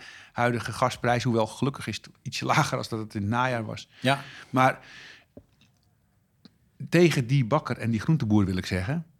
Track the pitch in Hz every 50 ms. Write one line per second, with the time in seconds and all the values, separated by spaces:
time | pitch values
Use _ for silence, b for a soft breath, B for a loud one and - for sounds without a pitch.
0 | B B B B B B B - 120 120 120 113 - - 113 - 127 123 - -
1 | - 120 120 120 107 127 113 113 107 - - - 127 139 139 - - 113 110 -
2 | - - - _ _ 135 - - - - 117 156 143 - 135 123 117 - 117 110
3 | 110 107 - 110 98 101 117 120 127 131 123 117 110 107 110 107 - b b b
4 | b 127 139 139 B B B B B - - 127 131 131 123 - B B B B
5 | B B B B B B _ - - _ _ _ _ _ _ _ _ _ _ _
6 | _ _ _ _ _ _ _ _ _ - _ _ _ _ _ _ 131 - - 170
7 | 180 165 139 147 120 110 139 143 127 104 139 156 - - 120 - 113 113 113 107
8 | - - 160 - 120 104 104 104 98 90 92 92 90 - 98 90 92 107 147 170
9 | 160 - _